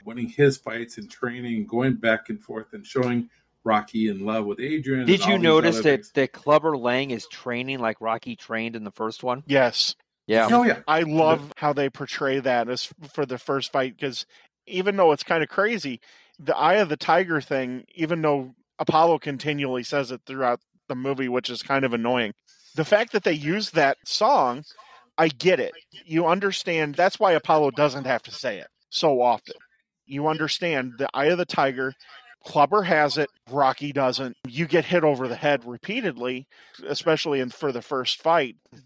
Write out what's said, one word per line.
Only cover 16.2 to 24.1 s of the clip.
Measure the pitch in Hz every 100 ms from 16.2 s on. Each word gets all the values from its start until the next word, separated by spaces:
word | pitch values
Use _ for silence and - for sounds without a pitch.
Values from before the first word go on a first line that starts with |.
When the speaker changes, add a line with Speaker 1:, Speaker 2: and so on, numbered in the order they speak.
| _ _
Speaker 3:
the | 143 131
Eye | 156 202
of | 180
the | 151
Tiger | - 170 185 156
thing, | - 135 127 127 -
even | - 160 170
though | 156 143 127 - _ -
Apollo | - 156 165 156
continually | 151 135 147 143 139 127
says | 117 143 123
it | 123 -
throughout | 135 127 120 _ _ -
the |
movie, | 127 135 135 131
which | 123 120
is | 117
kind | - 139
of | 135
annoying, | 117 117 123 107 - _ _ _
the | - 151
fact | 208 233
that | 208
they | 196
use | 156 147 202 208
that | 160 139 -
song, | -